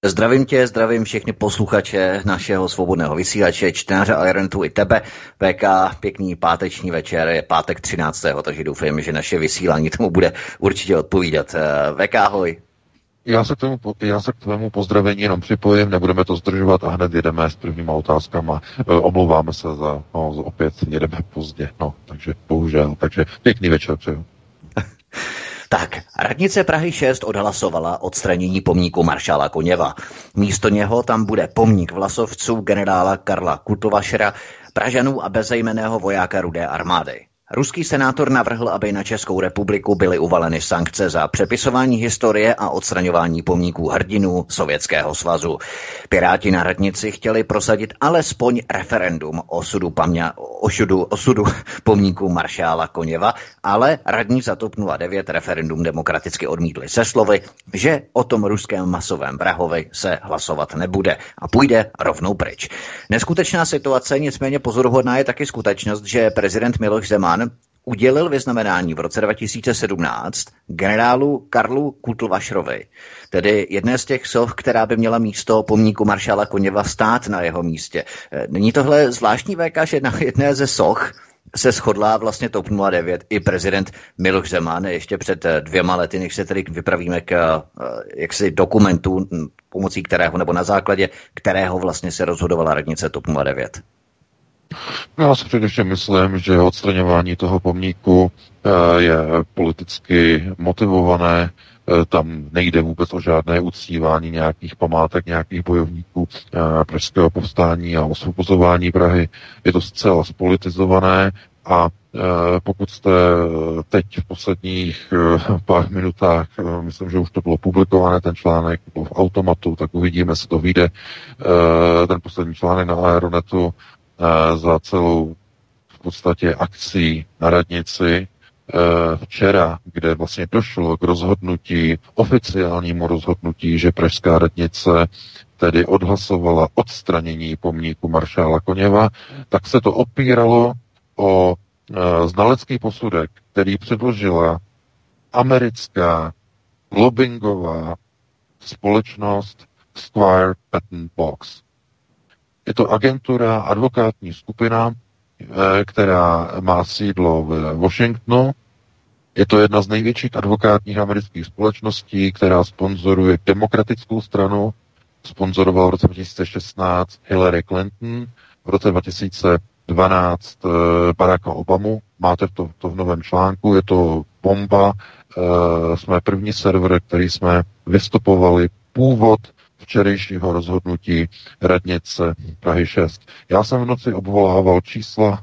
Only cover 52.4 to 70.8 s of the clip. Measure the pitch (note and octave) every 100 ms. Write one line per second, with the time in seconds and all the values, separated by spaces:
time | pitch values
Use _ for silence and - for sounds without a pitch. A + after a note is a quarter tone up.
52.4 | D#2 - E2+ E2 E2 - E2 D#2+ G#2 -
53.4 | - _ G2 G#2 C3 D#3 - A2 G#2+ B2+
54.4 | B2 F2 A2 - G2+ C#2+ F2 G2 F#2+ D#2
55.4 | - D#2+ D#2+ D#2+ E2 D#2 D#2+ D#2+ - -
56.4 | D#2 E2 E2+ D2 C2+ - A2+ - G#2 G2+
57.4 | - _ - G2 B2 D3+ - - A#2 A#2
58.4 | G2+ G#2 - G2+ F2+ F2 E2+ F2 C2+ C2+
59.4 | F2+ E2+ F2 E2 D#2 - G2 E2+ - D#2
60.4 | - D2+ D2+ D2+ F#2 F#2+ F2+ D2+ - -
61.4 | - A#2 C#3 A2+ G#2+ - - - F2 F#2+
62.4 | - - - - - - - A2 - E3+
63.4 | F3 F3+ D#3+ D3 C#3 C3 - C#3+ D3 -
64.4 | C3+ C#3 C3+ A2+ B2+ B2+ B2 B2 C3+ -
65.4 | C#3+ - G#2 G2 - G#2 G2+ A#2 A2+ -
66.4 | G2 G#2 A#2 A#2+ G#2+ G#2+ G#2+ G#2 F2+ E2+
67.4 | A#2 - _ _ - A2 B2 C3+ E3+ C#3
68.4 | C3 A#2 G#2 F2+ F2+ D#2 D#2+ - G#2 G#2+
69.4 | A2 A#2 A#2 A#2 G#2+ F#2+ D#2 A1+ C#2 -
70.4 | - _ _ E2